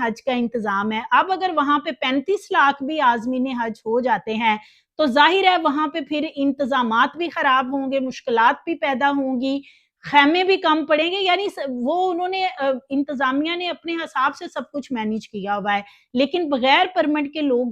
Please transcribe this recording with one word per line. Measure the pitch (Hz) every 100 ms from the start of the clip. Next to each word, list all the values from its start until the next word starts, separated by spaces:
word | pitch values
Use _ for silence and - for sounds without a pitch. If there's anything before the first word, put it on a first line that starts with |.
حج | 233 226
کا | 269
انتظام | 247 233 240 208 196 214
ہے، | 220 247
اب | 262 339
اگر | 370 370 302
وہاں | 285 294
پہ | 320 -
پینتیس | 262 269 320 415 -
لاکھ | 349 277 277
بھی | 269 311
عازمین | 254 233 240 254 262
حج | 247 226 214 220
ہو | 240
جاتے | 247 208 220 220
ہیں | 233 214 - _ _ -
تو | 302
ظاہر | 277 311 381
ہے | 381 349
وہاں | 311 294 302
پہ | 330 269
پھر | 302 311 277
انتظامات | 277 277 262 269 233 226 285 302
بھی | 339
خراب | 339 294 262 254
ہوں | 277 269
گے، | 269
مشکلات | 262 - 262 226 240 285 339
بھی | 330
پیدا | 294 262 285
ہوں | 285 269 247
گی، | 269 277 - _ _ _
خیمے | - 285 285 359
بھی | 370 381
کم | 359 311 302
پڑیں | 302 339
گے، | 392
یعنی | 381 359 403
س-، | 330 277
وہ | 247 247 349 370
انہوں | 349 359
نے، | 381 370 285
آ، | 269 262 -
انتظامیہ | 277 294 269 262 277 320 349
نے | 349
اپنے | 302 330 339
حساب | 311 262 285 -
سے | 349
سب | 294 254
کچھ | 285 -
مینیج | 240 214 220 -
کیا | 208 196 208
ہوا | 208 202
ہے، | 202 _ _
لیکن | 247 277 359 302
بغیر | 262 254 311 370 359
پرمٹ | 302 302 285
کے | 311
لوگ | 285 247 247